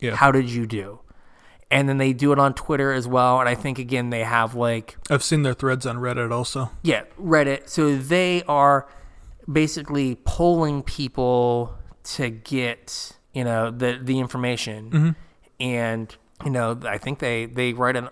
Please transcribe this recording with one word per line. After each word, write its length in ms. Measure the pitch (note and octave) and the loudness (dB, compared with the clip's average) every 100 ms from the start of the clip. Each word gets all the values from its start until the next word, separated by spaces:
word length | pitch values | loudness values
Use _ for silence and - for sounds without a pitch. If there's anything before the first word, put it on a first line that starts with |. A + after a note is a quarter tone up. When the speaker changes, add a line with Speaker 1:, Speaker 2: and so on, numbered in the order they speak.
Speaker 1:
Yeah. 160 | B2 - | -4 2
Speaker 2:
How 140 | C#3 | 4
did 200 | C3+ A#2+ | 4 2
you 160 | A#2+ A2+ | -2 -4
do?" 340 | A2 G2 G#2+ - - - - - - - | -6 -8 -14 -20 -20 -20 -20 -20 -18 0
And 180 | C#3 C#3 | 2 2
then 80 | C3+ | 2
they 160 | C3+ | 2
do 180 | B2 C#3+ | 4 4
it 60 | C#3 | 4
on 140 | C#3 | 4
Twitter 400 | C3 - C#3+ C#3 | 2 -2 0 0
as 160 | C3 A#2+ | 0 0
well. 320 | B2+ B2+ B2+ | 2 4 4
And 80 | B2 | 2
I 60 | |
think, 240 | A#2+ C#3 B2+ | 0 -2 -6
again, 320 | B2 C3 A#2+ | -4 -2 -2
they 140 | A#2 | -2
have, 300 | A2 A#2 A2+ | 0 2 2
like, 440 | A#2+ A#2+ A2+ - - - | 0 0 -2 -6 -12 -2
Speaker 1:
I've 160 | C#3+ | 0
seen 180 | - D#3 | 2 0
their 120 | C#3 | 0
threads 320 | B2 C3+ C3 C3 | 0 0 -2 -2
on 100 | A#2+ | -4
Reddit 340 | B2 B2 A#2 | -4 -2 -2
also. 400 | A#2+ B2 C#3 A#2+ - | -2 -4 -4 -6 -4
Speaker 2:
Yeah, 220 | E3+ A2 - - | -2 -2 -4 -8
Reddit. 520 | F#3 D#3 C#3 C#3 - | 2 4 4 0 -4
So 260 | - D3+ C#3 | 0 2 2
they 460 | C3+ F3+ F3+ F3 E3+ | 2 2 2 0 0
are 400 | D3 C#3+ C#3 - - - - - - - | 4 6 4 0 -14 -20 -20 -20 -16 -2
basically 640 | D3+ D#3 D#3+ C#3+ C#3+ C3 A#2 | 0 0 -2 -4 -2 -2 -2
polling 580 | - - F3 E3+ D#3 C#3+ | -2 2 4 4 2 -2
people 960 | - - C3+ - B2 B2 B2 A#2+ A#2+ - - - | -4 -6 -4 0 2 4 4 2 -2 -8 -14 -16
to 260 | - - B2 | -12 -6 -6
get, 840 | A2 - C3+ A#2+ A#2 - - - - _ | -6 -6 -4 -2 -6 -10 -12 -12 -18 _
you 120 | C3+ | -4
know, 260 | A#2+ A2+ A2+ | -2 0 -2
the, 280 | A#2+ B2 B2 | -2 -2 -2
the 160 | B2+ C3 | -2 -2
information. 720 | B2 B2+ B2 A#2+ - G#2+ A2 | -2 -2 -2 -4 -6 -10 -2
Speaker 1:
Mm-hmm. 200 | D#3 D#3+ D#3 - _ _ - | 2 2 0 -10 _ _ -8
Speaker 2:
And, 560 | B2+ A#2+ A#2 A2+ A2 - _ - | -4 -2 -2 -4 -8 -14 _ -10
you 60 | C#3+ | -4
know, 280 | B2+ A2+ A#2+ | -2 -2 -2
I 140 | A#2+ G2+ | -6 -6
think 200 | C3 C#3 | -6 -4
they, 280 | C3 A#2 A#2 | -4 -4 -4
they 260 | A#2+ B2 | -2 -2
write 240 | A#2+ B2 B2+ | 0 0 0
an 120 | B2 | -4